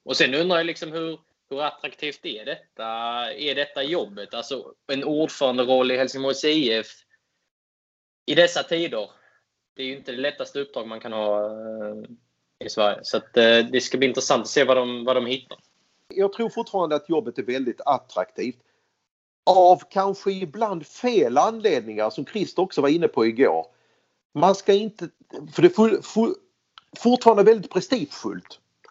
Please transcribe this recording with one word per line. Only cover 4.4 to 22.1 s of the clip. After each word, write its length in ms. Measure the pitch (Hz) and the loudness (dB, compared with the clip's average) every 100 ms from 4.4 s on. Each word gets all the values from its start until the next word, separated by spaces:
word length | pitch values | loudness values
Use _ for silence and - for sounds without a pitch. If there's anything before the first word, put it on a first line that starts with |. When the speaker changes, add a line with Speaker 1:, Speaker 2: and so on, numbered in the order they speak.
| 110 131 67 - - | -10 -10 -12 -16 -8
Speaker 1:
en 160 | 135 | -6
ordföranderoll 880 | 143 151 156 - 135 123 123 131 127 | -2 -2 -2 -2 0 0 2 2 2
i 60 | 127 | 0
Helsingborgs 460 | 131 135 135 135 | -2 -2 -4 -2
I 300 | 151 156 127 | 0 0 0
F 140 | 110 107 - _ _ _ _ _ _ _ _ _ _ _ _ - | -2 -4 -14 _ _ _ _ _ _ _ _ _ _ _ _ 0
i 100 | 156 | 4
dessa 280 | 170 165 | 4 2
tider. 460 | - 170 170 113 101 _ _ _ _ _ _ - | -4 -4 -4 -6 -8 _ _ _ _ _ _ -14
Det 80 | |
är 40 | 131 | -12
ju 100 | 135 | -12
inte 140 | 135 | -12
det 60 | 123 | -6
lättaste 420 | 143 143 127 143 | -6 -6 -8 -8
uppdrag 280 | 143 123 113 | -8 -10 -10
man 120 | 113 | -12
kan 140 | 117 | -8
ha, 320 | 110 107 104 104 | -4 -2 0 -2
eh, 1200 | 110 110 110 107 107 110 120 _ _ _ _ 110 | -8 -10 -10 -10 -12 -16 -20 _ _ _ _ -8
i 40 | |
Sverige. 300 | - 104 98 | 0 0 0
Så 140 | - 113 | -4 -6
att, 200 | - 123 | 0 4
eh, 220 | 117 117 117 | 6 6 4
det 100 | 123 | -2
ska 160 | - 131 | -2 -2
bli 100 | 131 | -2
intressant 340 | 117 - 127 | -2 0 0
att 80 | - | 0
se 140 | 151 | 2
vad 140 | 127 127 | 4 2
de, 280 | 123 123 120 | 0 -4 -2
vad 100 | 127 | 0
de 100 | 120 | -2
hittar. 320 | 131 - - _ _ _ _ - | -6 -10 -20 _ _ _ _ -10
Speaker 2:
Jag 260 | - 196 | -2 -2
tror 160 | 196 226 | -2 -4
fortfarande 460 | - 220 196 165 147 | -4 -6 -4 -2 -2
att 140 | - | -2
jobbet 280 | 160 117 127 | -2 -2 -6
är 60 | |
väldigt 380 | 120 127 123 - | -4 -4 -4 -4
attraktivt. 800 | - 131 - - 92 - 127 - _ _ _ _ _ _ _ _ - | 0 -2 -2 -6 -6 -6 -8 -8 _ _ _ _ _ _ _ _ 2
Av 320 | 185 180 180 - | 6 8 6 2
kanske 420 | 202 196 190 202 | -4 -2 -2 -4
ibland 560 | 190 180 202 220 175 147 | -4 -6 -4 -4 -4 -10
fel 500 | - 247 226 - 131 | -6 0 2 4 4
anledningar, 720 | 190 226 208 135 110 107 | 2 2 0 0 -2 -4
som 160 | 107 | -4